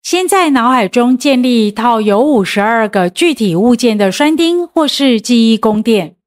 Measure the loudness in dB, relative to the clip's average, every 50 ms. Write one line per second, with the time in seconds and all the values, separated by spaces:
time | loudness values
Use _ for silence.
0 | _ -4 -2 -2 0 0 0 0 2 2 0 0 2 2 2 0 0 0 0 0
1 | 2 2 0 0 0 0 0 2 0 0 0 0 0 0 -2 -2 -2 0 0 0
2 | 0 0 2 2 2 2 0 0 0 -2 -2 -2 0 0 0 0 -2 -2 0 -2
3 | -2 -2 _ -2 -2 -2 0 0 -2 -2 0 0 2 2 2 2 0 0 0 0
4 | 0 -2 0 0 0 0 0 0 0 0 0 -2 -4 -2 _ -2 -2 -2 -2 0
5 | 0 0 0 0 0 0 0 2 2 2 2 0 0 -2 -2 0 0 0 0 0
6 | -2 -6 _ _ _